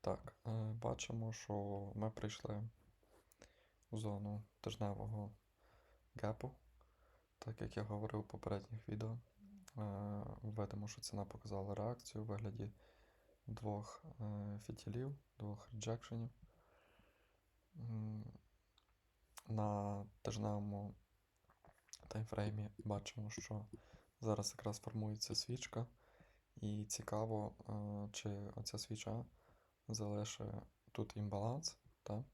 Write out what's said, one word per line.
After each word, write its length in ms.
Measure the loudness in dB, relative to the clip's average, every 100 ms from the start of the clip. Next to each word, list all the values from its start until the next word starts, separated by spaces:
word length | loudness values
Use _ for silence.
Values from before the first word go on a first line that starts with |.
Так, 340 | 2 2 -2 -6 0
е, 20 | 2 2 2
бачимо, 520 | 2 2 0 2 0
що 540 | -2 0 2 2 0 -2 0
ми 160 | 0
прийшли 520 | 2 -2 -2 -2 -2 -2 -6 -20 _ -20 -20 _ -20 -20 -20 -20 _ _
у 60 | 0
зону 460 | 0 0 0 -2 -4 _
тижневого 720 | -4 0 0 2 -2 -2 -4 -8 _ _ -20 -20 -20 -20 _ 0
гепу. 360 | 0 2 -2 -6 -20 -20 -20 _ -20 -20 _ _
Так 220 | -6 -2
як 160 | 0 2
я 60 |
говорив 380 | 2 2 2 0
у 20 |
попередніх 680 | -2 -4 0 0 0 -6 -2
відео, 280 | 0 0 -2
е, 20 | -6 -20 -18 -16 -10 -2 0 0 0 0 -2 -4
видимо, 460 | -2 2 2 0 -2
що 140 | -4
ціна 240 | -2 0 -2
показала 500 | -4 -2 0 2 2
реакцію 480 | 2 0 -4 -4
у 40 | 0
вигляді 420 | 0 0 0 -4 -4 -20 -20 -20 -20 -20 -12 -6
двох, 560 | 0 2 0 -2 -10 -12 -4
е, 380 | -2 0 0 -2 -4
фітілів, 500 | -4 -2 0 0 -4 _ -6
двох 300 | -4 -4 -6
реджекшенів. 580 | -2 0 0 0 -2 -2 -6 -20 -20 -20 -20 -20 -20 -20 _ _ _ _ _ _ -6
М, 480 | -2 0 0 -2 -6 -12 -20 _ _ -20 _ _ _ _ _ -16 0
на 580 | 4 6 6 4 2 -2 -2
тижневому 760 | 0 2 4 4 2 0 -2 -6 _ _ _ _ _ -20 -20 -20 -16 -14 -4
таймфреймі 600 | -2 2 2 2 2 -2 -4
бачимо, 520 | 0 0 0 -4 -4
що 360 | -4 -2 -4 -4 -12 -14 -20 -20 _
зараз 320 | 4 4 2 0
якраз 220 | -2 -2
формується 560 | -2 0 0 0 0 0
свічка. 500 | 0 -2 0 -2 -2 -6 -20 -20 -20 -20 _ -4
І 300 | -2 0 0
цікаво, 680 | -2 2 2 4 4 2 -2 -4
е, 400 | -2 0 0 -2
чи 180 | -2 0 0 -2 -4
оця 220 | -2 -2
свіча 480 | -2 -2 0 0 -2 -12 -20 -20 _ _ -2
залишить 600 | 2 4 2 2 0 -2 -2 -6 _ -6
тут 260 | 0 0 2
імбаланс, 600 | 2 4 4 4 0 -4 -20 -12
та? 200 | -2 -2 -2